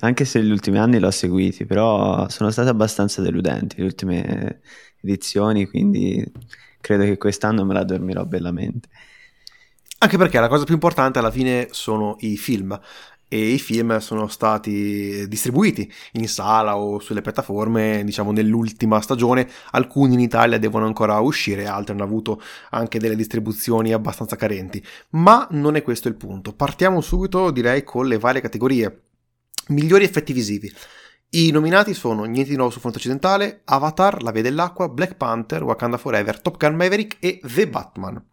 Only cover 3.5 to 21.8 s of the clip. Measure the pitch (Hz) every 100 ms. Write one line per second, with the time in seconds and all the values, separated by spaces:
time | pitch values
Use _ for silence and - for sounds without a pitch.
3.5 | 60 - - 95 - 95 87 - 98 -
4.5 | - - - - _ 92 98 - 101 107
5.5 | 107 95 - 101 139 98 - - - -
6.5 | - - _ - 104 101 98 104 - 107
7.5 | 110 95 95 92 92 92 92 92 92 87
8.5 | 87 104 117 - - - - - _ -
9.5 | - _ _ _ - 214 185 180 123 117
10.5 | 147 147 165 170 165 131 127 113 120 127
11.5 | 123 120 - - 107 104 104 110 104 -
12.5 | 110 95 98 - - - _ _ 110 110
13.5 | 139 - 113 113 110 110 110 107 - 113
14.5 | 107 107 104 101 104 101 101 101 107 123
15.5 | 131 208 - - - - 117 113 - 98
16.5 | 110 107 101 104 104 - 104 107 - -
17.5 | 101 110 113 110 107 104 104 104 107 107
18.5 | 113 113 - 110 107 107 127 117 127 127
19.5 | - - 127 127 139 135 123 120 117 117
20.5 | 113 107 110 110 107 107 107 127 - -
21.5 | 98 101 101